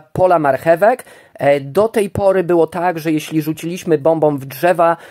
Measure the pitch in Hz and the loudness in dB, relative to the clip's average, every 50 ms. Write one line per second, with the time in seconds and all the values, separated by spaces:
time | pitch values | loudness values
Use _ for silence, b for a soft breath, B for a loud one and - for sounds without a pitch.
0 | - _ _ - 185 185 175 160 151 139 131 - - 165 170 165 196 220 262 - | -2 _ _ 0 2 2 2 2 2 0 0 0 2 2 2 4 4 2 2 0
1 | - B B B B B B - - 143 143 143 135 139 135 185 214 226 - 240 | -6 B B B B B B -2 0 0 0 0 -2 -4 0 0 0 0 0 -2
2 | 202 185 - - 202 196 190 190 180 165 180 170 160 160 - 180 170 180 170 165 | -2 -2 -2 0 0 2 2 2 0 2 2 2 2 0 -2 -4 -4 -2 -4 -2
3 | 151 165 156 151 147 - 156 156 147 156 156 156 165 170 175 180 - 180 160 143 | -4 -4 -4 -4 -4 -4 -4 -4 -4 -4 -8 -6 -8 -10 -10 -8 -2 -2 -2 0
4 | 135 160 165 160 156 151 147 139 135 135 135 - 175 175 180 165 170 170 170 B | 2 0 0 2 0 0 0 -2 -8 -12 -8 -2 0 0 2 2 2 0 0 B
5 | B B | B B